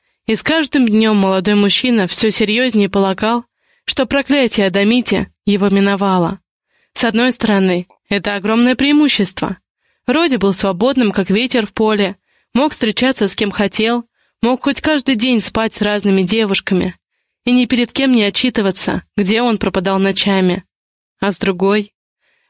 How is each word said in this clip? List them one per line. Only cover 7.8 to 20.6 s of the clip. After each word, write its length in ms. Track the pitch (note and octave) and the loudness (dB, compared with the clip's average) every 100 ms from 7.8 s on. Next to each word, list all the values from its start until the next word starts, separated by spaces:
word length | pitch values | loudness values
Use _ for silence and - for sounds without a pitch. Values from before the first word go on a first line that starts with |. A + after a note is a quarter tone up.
| F3+ _ - | -4 _ -6
это 260 | G3+ G#3 | -4 -4
огромное 400 | G3+ G3 A3+ B3 | -4 -2 2 2
преимущество. 840 | B3 C#4 D4 D4 - F#3+ - - F#3+ _ _ _ _ - | 2 2 4 2 0 -2 -4 -8 -8 _ _ _ _ -2
Роди 300 | C#4+ E4+ B3 | 0 2 2
был 160 | G3 | 0
свободным, 600 | F#3+ G3+ F3 A#3+ C4+ A3 | 0 -2 0 0 0 0
как 180 | G3+ F#3 | 0 0
ветер 360 | G3 B3+ B3 G#3 | 0 0 -2 -2
в 60 | |
поле, 440 | - G#3+ G#3 F#3+ G3 _ _ _ | -2 0 0 -2 -4 _ _ _
мог 180 | A#3 D4 | 0 0
встречаться 560 | - A3 - B3 C4 G3 | 0 -4 0 0 0 -2
с 80 | - | -2
кем 140 | G3+ | -4
хотел, 540 | - G3 - A3 A#3+ A#3 _ _ - | -2 -2 0 -2 -2 -6 _ _ -4
мог 220 | A3+ B3 | -2 0
хоть 160 | C#4 C#4 | -2 -2
каждый 340 | D#4 D4+ B3 | 0 -2 0
день 260 | A#3+ B3+ A#3+ | 0 2 0
спать 340 | - A3+ A3 | 0 -4 -4
с 80 | - | -2
разными 400 | G#3 G#3 G3+ F#3+ | -2 0 0 2
девушками 720 | F3+ A3 G#3+ F#3+ - F#3 F#3 - _ _ _ _ | 2 0 0 -2 0 -2 -2 -8 _ _ _ _
и 80 | - | 0
ни 140 | B3 B3 | 2 2
перед 260 | A#3+ A#3+ | 0 -2
кем 200 | - C4+ | -2 2
не 120 | B3 | 2
отчитываться, 800 | G3+ G3+ B3+ A#3+ G3 F#3 - - - - | 2 0 -2 0 -2 -2 -4 -4 -6 -4
где 240 | F#3+ A3 | 0 2
он 180 | A#3+ G#3+ | 0 0
пропадал 400 | G3 F#3+ F#3 F#3+ | 0 -2 -2 0
ночами. 640 | G3 G3 G#3 F#3+ F#3 F3+ | 0 0 0 2 2 -2